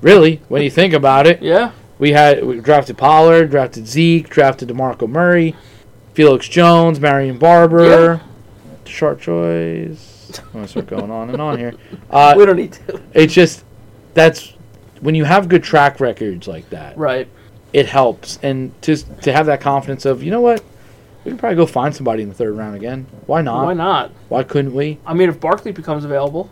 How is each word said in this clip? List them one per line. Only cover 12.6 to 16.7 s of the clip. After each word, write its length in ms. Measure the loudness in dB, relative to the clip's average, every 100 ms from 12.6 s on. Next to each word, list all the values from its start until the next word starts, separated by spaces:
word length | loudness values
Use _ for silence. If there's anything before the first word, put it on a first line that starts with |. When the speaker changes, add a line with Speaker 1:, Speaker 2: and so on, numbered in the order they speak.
| -2
Speaker 2:
to. 280 | -12 -16 -16 -4
Speaker 1:
it's 200 | 2 2
just, 320 | 4 2 0 _ -20 -20 -20 _
that's, 400 | 2 2 2 -18 -20 -20 -20 -20 -10
when 140 | -4 -2
you 80 | 2
have 240 | 0 2
good 140 | 0
track 360 | 2 2 2 0
records 480 | -6 -4 -8 -10 -12
like 220 | -16
that, 280 | -16